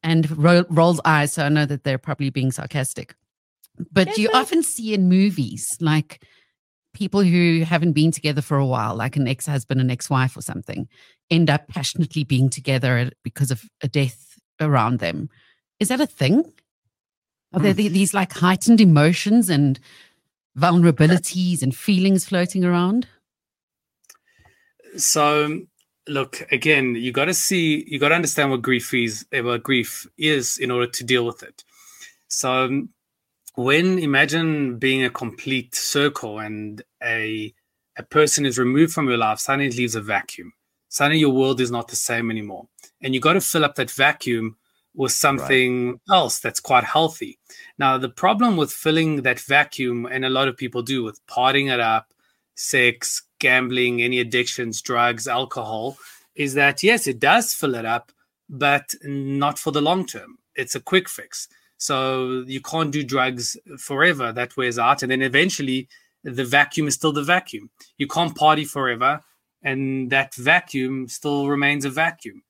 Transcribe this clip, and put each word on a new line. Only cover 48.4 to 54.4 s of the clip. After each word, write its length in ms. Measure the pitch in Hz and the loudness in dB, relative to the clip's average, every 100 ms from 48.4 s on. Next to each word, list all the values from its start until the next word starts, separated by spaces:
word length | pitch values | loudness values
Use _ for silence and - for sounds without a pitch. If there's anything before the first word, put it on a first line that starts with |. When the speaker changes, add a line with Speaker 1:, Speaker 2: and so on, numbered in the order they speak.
| 240 180 | 2 2
Speaker 3:
with 140 | 143 | -2
filling 520 | - 156 160 160 147 | -2 0 0 0 0
that 160 | 127 123 | -2 -4
vacuum, 640 | - 139 143 - 127 120 123 | 0 0 0 -4 -4 -4 -6
and 180 | 131 | -6
a 60 | 131 | -2
lot 180 | 131 135 | 0 0
of 80 | 120 | -2
people 260 | 123 123 | -8 -6
do 200 | 120 131 | -4 -4
with 160 | 113 - _ | -6 -10 _
partying 480 | - 127 139 139 | 0 2 2 0
it 60 | 123 | 0
up, 340 | 113 110 - _ _ _ _ - | 0 0 -4 _ _ _ _ -12
sex, 680 | - 135 123 120 - - _ _ | -2 2 2 0 -8 -8 _ _
gambling, 600 | 131 127 127 127 123 120 | 2 2 2 0 0 0
any 160 | 120 123 | -2 -2
addictions, 640 | 117 123 | -2 -2